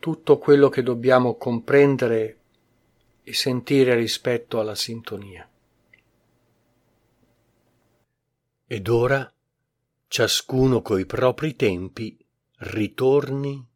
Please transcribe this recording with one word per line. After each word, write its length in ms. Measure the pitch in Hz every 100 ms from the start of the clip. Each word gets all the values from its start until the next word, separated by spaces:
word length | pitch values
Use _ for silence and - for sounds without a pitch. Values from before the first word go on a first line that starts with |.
tutto 320 | - 160 - 143
quello 320 | - 143 139
che 140 | 139
dobbiamo 540 | 123 117 120 127 123 113
comprendere 1040 | - 117 - 139 143 135 120 113 110 - _ _ _ _ _ _ _ _
e 100 | -
sentire 640 | 113 - 127 120 139 127
rispetto 680 | 120 113 - - 120 - 117
alla 140 | 107
sintonia. 760 | 101 - 117 - 101 101 92 - _ _ _ _ _ _ _ _ _ _ _ _ _ _ _ _ _ _ _ _ _ _ _ _ _ _ _ _ _ _ _ _
Ed 220 | 113 98
ora 440 | 117 123 135 127 _ _ _ _ _ _ _ _
ciascuno 760 | - 113 - - 131 131 120
coi 240 | - 98 95
propri 500 | 117 127 127 160 -
tempi 600 | 117 90 92 - 110 _ _ _ _ _
ritorni 1080 | - - 101 - 131 143 139 139 139 139 123